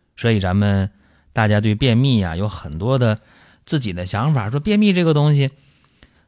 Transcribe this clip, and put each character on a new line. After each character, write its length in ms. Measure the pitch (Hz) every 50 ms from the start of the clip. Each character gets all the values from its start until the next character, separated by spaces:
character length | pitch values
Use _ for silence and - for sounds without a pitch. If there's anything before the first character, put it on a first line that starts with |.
| _ _ _
所 160 | - - 117
以 80 | 113 101
咱 160 | 95 92 92
们 360 | 101 104 101 98 98 95 98 - _ _ _ _ _ _ _
大 160 | - 117 110 104
家 120 | 104 104
对 140 | 107 110 107
便 220 | 107 139 127 113
秘 260 | 117 135 139 123 107
啊 140 | 95 85 80
有 100 | 85 101
很 320 | 104 - - - 71 76 80
多 200 | 101 120 135 131
的 200 | 123 113 107 - _ _ _ _ - _ _ _ -
自 160 | - 170 151
己 140 | 120 104 87
的 100 | 90 90
想 300 | 90 - 101 120 151 151
法， 160 | 127 101 107
说 100 | 123 143
便 180 | 151 214 208 208
秘 140 | 214 208
这 120 | 185 180 175
个 100 | 160 151
东 200 | 147 143 151 147
西 160 | 143 139 135 - _ _ _ _ _ _ _ _ _ - _ _ _ _